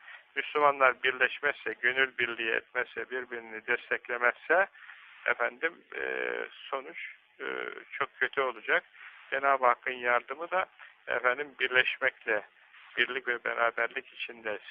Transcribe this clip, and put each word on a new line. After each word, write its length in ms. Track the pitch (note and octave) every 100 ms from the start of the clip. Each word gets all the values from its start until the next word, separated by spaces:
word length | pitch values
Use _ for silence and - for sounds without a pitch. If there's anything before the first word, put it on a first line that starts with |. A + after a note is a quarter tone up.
| - - - C#3
Müslümanlar 640 | - D3+ D3 C#3 C3 A#2+
birleşmezse, 720 | C3 B2+ B2 - C#3+ - - A2
gönül 380 | A#2+ C3 C3+ B2
birliği 320 | A#2+ A#2 A2+
etmezse, 600 | A2+ - B2 A#2 - A2+
birbirini 560 | B2+ B2 A#2+ A2+ A2 G#2+
desteklemezse, 1000 | A#2+ - A#2+ - A#2+ A#2+ - - E3+ G3 - - - - - -
efendim, 480 | B2 A#2+ A#2+ D#3+ F3 _ -
e, 360 | C2 C2 B1 A#1 A1+
sonuç, 480 | - - C3+ C#3 F3 - - _ _
e, 40 | C3+ B2+ A#2+ - -
çok 280 | - C#3 -
kötü 200 | B2+ -
olacak. 440 | C3 A2+ B2+ E3 - - - - -
Cenab-ı 360 | C3+ C#3 C3+ B2+
Hakk'ın 260 | A#2+ C3
yardımı 580 | B2 B2 A#2+ - C#3+ E3+
da, 160 | F3+ - - - _ -
efendim, 480 | B2 B2 B2+ D3 B2+
birleşmekle, 800 | B2+ B2+ B2+ - C3 - A#2 G#2+ - _ - - - -
birlik 320 | A#2+ C3 B2
ve 160 | A#2+
beraberlik 680 | A#2 A#2 A#2 A2+ A#2 B2+ -
içinde, 460 | - - A#2+ A2+ G#2 -